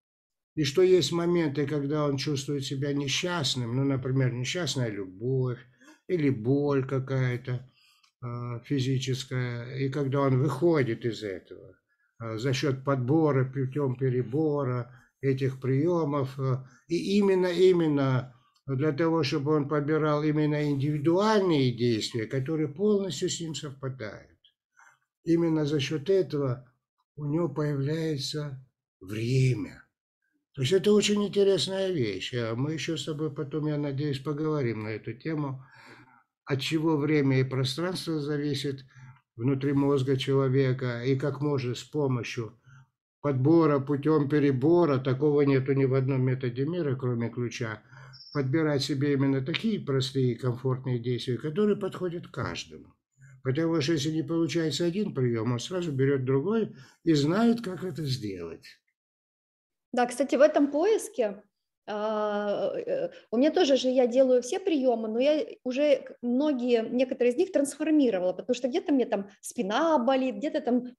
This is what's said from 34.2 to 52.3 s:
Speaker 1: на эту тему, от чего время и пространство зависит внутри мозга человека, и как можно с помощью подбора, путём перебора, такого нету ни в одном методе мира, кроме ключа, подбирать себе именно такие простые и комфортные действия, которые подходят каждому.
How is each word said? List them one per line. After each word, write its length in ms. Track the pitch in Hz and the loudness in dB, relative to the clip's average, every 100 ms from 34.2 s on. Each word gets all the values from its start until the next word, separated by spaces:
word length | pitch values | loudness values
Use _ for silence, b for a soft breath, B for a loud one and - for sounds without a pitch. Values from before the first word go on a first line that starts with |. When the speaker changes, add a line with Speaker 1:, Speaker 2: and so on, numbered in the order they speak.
| 156 147 156 151 120 110 | -4 -4 -2 0 -2 -2
Speaker 1:
на 60 | 107 | -6
эту 240 | 107 - | -8 -10
тему, 500 | 110 156 151 143 131 B B B B B B B _ - | -10 -6 -4 -4 -8 B B B B B B B _ -6
от 160 | 135 | -4
чего 360 | - 156 160 156 | -2 0 2 2
время 420 | 147 151 135 131 | 2 2 4 2
и 40 | |
пространство 760 | 131 131 131 - 175 180 165 156 | 2 0 -2 -2 -4 -4 -4 -4
зависит 640 | 143 147 147 135 143 135 - b b b b - | -4 -2 -2 -2 -4 -6 -12 b b b b -4
внутри 360 | 123 139 139 | 0 0 2
мозга 440 | 139 139 139 127 131 | 2 2 2 2 0
человека, 880 | 135 135 135 131 131 131 127 117 123 | 2 2 4 4 2 0 -2 -2 0
и 100 | 135 | 0
как 240 | 147 143 | 0 -2
можно 340 | 147 139 120 113 | -2 -2 -2 -6
с 80 | |
помощью 760 | - 151 139 123 104 - 110 - b b b _ _ _ | -6 -2 0 0 -4 -8 -8 -12 b b b _ _ _
подбора, 580 | 143 131 135 165 156 143 | -2 2 6 6 6 4
путём 500 | 139 143 147 156 139 | 0 0 2 2 4
перебора, 720 | 151 143 131 139 175 165 131 | 4 4 4 4 6 6 2
такого 420 | 135 131 151 147 | 0 2 4 4
нету 300 | 139 135 135 | 4 4 2
ни 120 | 135 135 | 2 2
в 80 | 135 | 2
одном 280 | 131 131 | 2 2
методе 420 | 127 127 123 113 139 | 2 0 -2 -2 -4
мира, 300 | 175 147 127 | -2 -2 -2
кроме 320 | 127 117 117 | -2 -2 -2
ключа, 540 | 117 120 - 113 107 - B B B B | -4 -6 -4 -6 -8 -12 B B B B
подбирать 500 | 147 131 160 156 143 | -4 0 0 0 0
себе 300 | 147 143 147 | -2 -2 0
именно 320 | 139 139 135 135 | 2 2 0 -2
такие 340 | 165 226 196 | -4 -2 -4
простые 540 | 143 135 127 135 127 | -2 -2 -2 0 0
и 40 | 113 | 0
комфортные 640 | 127 117 131 127 131 123 | -4 -4 -4 -4 -4 -4
действия, 380 | 120 120 - 117 | -4 -4 -4 -6
которые 400 | 151 156 208 202 | -4 0 0 0
подходят 500 | 190 - 180 170 | -4 -6 -8 -8
каждому. 680 | - | -10